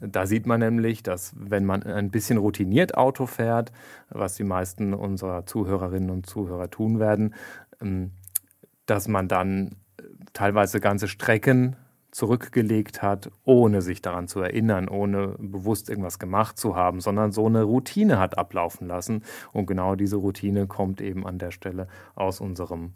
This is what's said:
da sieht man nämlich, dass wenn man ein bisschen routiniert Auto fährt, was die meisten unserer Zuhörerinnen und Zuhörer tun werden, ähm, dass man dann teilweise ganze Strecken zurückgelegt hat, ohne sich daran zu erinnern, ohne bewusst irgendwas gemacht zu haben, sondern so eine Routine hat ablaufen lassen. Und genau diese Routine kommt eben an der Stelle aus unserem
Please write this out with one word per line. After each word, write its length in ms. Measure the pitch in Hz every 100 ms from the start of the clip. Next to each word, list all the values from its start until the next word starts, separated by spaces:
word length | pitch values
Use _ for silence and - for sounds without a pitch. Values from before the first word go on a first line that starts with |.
da 260 | 107 98 98
sieht 180 | 110
man 160 | 117 117
nämlich, 420 | 113 117 113 110
dass 300 | 98 90 -
wenn 300 | - 101 101
man 180 | 98 98
ein 280 | 104 101 101
bisschen 260 | 110 - 117
routiniert 580 | 104 101 92 117 185
Auto 300 | - 127 -
fährt, 480 | 127 - 113 117 120 - - - _
was 240 | 107 95
die 100 | -
meisten 480 | 101 92 95 92 101
unserer 540 | 98 101 95 95 90 90
Zuhörerinnen 640 | 113 92 95 90 95 92
und 160 | 92 90
Zuhörer 420 | 110 92 90 90
tun 300 | - 110 113
werden, 340 | 107 104 107 - - - - -
ähm, 300 | 104 92 92 92 - - - _ _ _
dass 240 | - 104 -
man 200 | 98 92
dann 480 | 92 95 95 95 - _ - - - -
teilweise 440 | - 101 104 98 107
ganze 300 | 104 101 101
Strecken 680 | - - 110 - 127 127 131 - _ _
zurückgelegt 880 | - 110 120 - 123 107 110 104 -
hat, 280 | 101 98 - -
ohne 380 | - 123 117 101
sich 200 | 87 90
daran 240 | 92 87 87
zu 140 | 98
erinnern, 480 | 90 113 113 95 92
ohne 480 | 98 101 101 98 -
bewusst 500 | 104 98 98 104 -
irgendwas 300 | 104 90 -
gemacht 400 | 92 98 110 -
zu 160 | 113
haben, 260 | 90 90 92
sondern 300 | 104 101 107
so 160 | 104 110
eine 160 | 113
Routine 560 | 107 123 - 202 214 113
hat 180 | 95 -
ablaufen 520 | 98 92 85 - 90
lassen. 340 | 90 90 107 - - -
Und 140 | 107 95
genau 280 | 92 92
diese 220 | 98 101 101
Routine 500 | 98 95 101 101 98
kommt 340 | - 95 95
eben 240 | 101 95
an 140 | 92 90
der 140 | 87
Stelle 340 | - 95 92 90 - - -
aus 240 | 95 95
unserem 540 | 101 90 87 85 85